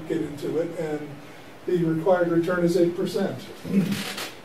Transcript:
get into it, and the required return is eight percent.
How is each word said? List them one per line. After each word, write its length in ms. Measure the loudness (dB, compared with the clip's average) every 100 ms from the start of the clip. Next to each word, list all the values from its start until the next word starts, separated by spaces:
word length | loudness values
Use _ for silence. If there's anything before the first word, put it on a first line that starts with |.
| -4
get 140 | -4
into 380 | -4 -6 -4 -2
it, 200 | -2 -4
and 300 | -4 -6 -8 -14 -16 -18 -20 -12 -2
the 180 | 2
required 460 | 2 2 4 4 4
return 340 | 4 2 2
is 140 | 4 4
eight 180 | 4 2
percent. 440 | -2 0 -2 -4 -10 -14 0 2 2 0 -4 -6 -10 -12